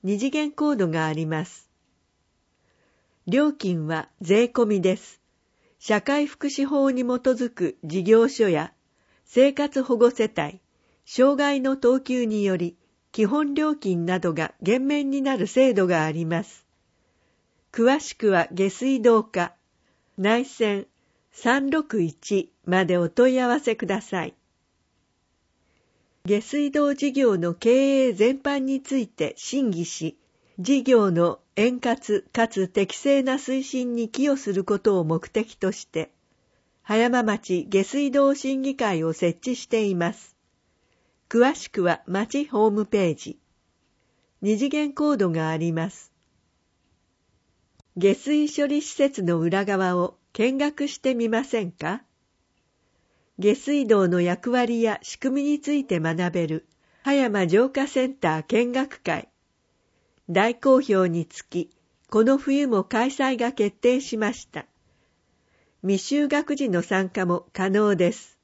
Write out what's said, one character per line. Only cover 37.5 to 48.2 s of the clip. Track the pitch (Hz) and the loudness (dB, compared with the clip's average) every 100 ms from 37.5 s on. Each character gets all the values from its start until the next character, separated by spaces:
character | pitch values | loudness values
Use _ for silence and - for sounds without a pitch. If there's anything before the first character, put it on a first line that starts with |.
| 180 - | -4 0
下 | 196 | 0
水 | 196 277 285 | 0 -2 0
道 | 269 277 | 2 2
審 | 277 269 269 | 2 -2 -4
議 | 269 269 | -4 -2
会 | 226 175 | -2 0
を | 160 | -2
設 | 160 175 165 | 0 -2 -2
置 | - 247 | -6 -6
し | - | -2
て | 226 | -2
い | 208 | 0
ま | 180 170 | 0 -2
す。 | - - _ _ _ _ _ _ _ _ _ _ | -4 -16 _ _ _ _ _ _ _ _ _ _
詳 | 226 247 | 2 2
し | 320 - | 2 -8
く | - | -2
は | 175 170 - | 0 -2 -4
町 | 185 226 277 | -6 -2 -4
ホ | 294 233 220 | -4 0 2
ー | |
ム | 208 208 | 0 -2
ペ | 208 180 | 0 0
ー | 151 | -2
ジ。 | - - _ _ _ _ _ _ _ _ _ _ | -10 -18 _ _ _ _ _ _ _ _ _ _
二 | 196 214 | -2 0
次 | 277 | 0
元 | 294 302 | 0 -4
コ | 277 294 | -2 0
ー | - | 2
ド | 190 | 0
が | 165 160 | 0 -2
あ | 160 | -2
り | 170 | -2
ま | 165 170 | -2 -4
す。 | - - _ _ _ _ _ _ _ _ _ _ _ _ _ _ _ _ _ _ - | -8 -20 _ _ _ _ _ _ _ _ _ _ _ _ _ _ _ _ _ _ 0
下 | 190 | 2
水 | - | 2